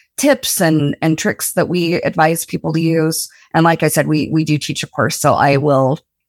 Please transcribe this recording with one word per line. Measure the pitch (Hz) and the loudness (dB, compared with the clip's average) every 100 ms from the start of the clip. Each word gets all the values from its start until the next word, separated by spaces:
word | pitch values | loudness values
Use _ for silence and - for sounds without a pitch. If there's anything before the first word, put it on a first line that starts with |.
| _ - | _ -4
tips | 277 269 - - | 0 0 -2 0
and, | 170 156 143 - | 2 2 0 -2
and | 160 156 | -2 0
tricks | 208 - - | -2 -4 -6
that | - 151 | -2 -2
we | 175 170 175 | 0 0 -2
advise | 139 - 160 165 - | -2 0 0 0 -6
people | 165 160 | -6 -4
to | 160 | -2
use. | 160 165 160 160 - - _ 160 | 0 2 0 -2 -8 -14 _ 2
And | |
like | 165 165 | 2 2
I | 156 | 0
said, | 160 143 | 0 0
we, | 151 - | 0 0
we | 160 | -2
do | 156 147 | 0 -2
teach | - 143 | -2 -8
a | - | -8
course. | - 120 - | -2 -2 0
So | 147 | 0
I | 117 143 139 | 2 2 2
will | 147 135 131 151 _ _ | 2 2 2 -2 _ _